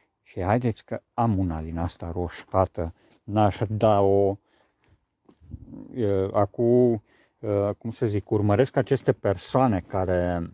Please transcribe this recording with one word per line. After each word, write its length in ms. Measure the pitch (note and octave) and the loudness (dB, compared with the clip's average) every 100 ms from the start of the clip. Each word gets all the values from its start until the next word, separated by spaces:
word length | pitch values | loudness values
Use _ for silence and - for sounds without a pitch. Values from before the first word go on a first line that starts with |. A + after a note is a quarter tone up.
| _ _ | _ _
Și 200 | _ G#2 | _ -6
haideți 420 | F2+ A#2+ B2 - | -2 0 -2 -6
că 160 | - A2+ - | -10 -14 -8
am 240 | - A#2 F#2+ | -4 -2 0
una 220 | F#2 D#2+ | -2 -4
din 180 | D#2+ E2 | -8 -6
asta 320 | E2+ - F2 | -8 -8 -10
roșcată, 840 | E2+ F2 - - F#2+ F#2 - E2+ - _ _ | -8 -8 -10 -4 0 0 -2 -8 -10 _ _
n-aș 360 | - G#2 G#2 - G2+ | -4 2 2 2 -4
da-o, 720 | G#2+ A2 G2+ G2 G2 G2 G2+ _ _ _ _ _ _ _ _ _ _ - - - - - | 2 4 4 4 4 2 -2 _ _ _ _ _ _ _ _ _ _ -20 -20 -18 -20 -14
uh, 340 | B2+ G2+ G2 G2 | -4 -2 0 0
acu-, 720 | G#2 G2+ - A#2 B2 B2 A2+ - _ _ _ | 0 -2 0 2 4 4 2 -6 _ _ _
uh, 320 | A2+ G2+ G2+ G2+ | -4 -2 -2 -4
cum 120 | A2+ | -10
să 160 | G#2+ A#2 | -4 -4
zic, 240 | G2+ - | -4 -2
urmăresc 460 | G#2+ G#2 G2+ C3+ C#3 | 0 4 4 2 0
aceste 360 | - C3 - | 0 0 0
persoane 720 | A#2 G#2 F#2 - B2+ C3 G#2+ - | 0 -2 -2 -2 0 2 0 -4
care 640 | G2 F#2 F2+ F2+ F2 E2+ | -4 -2 0 0 -2 -6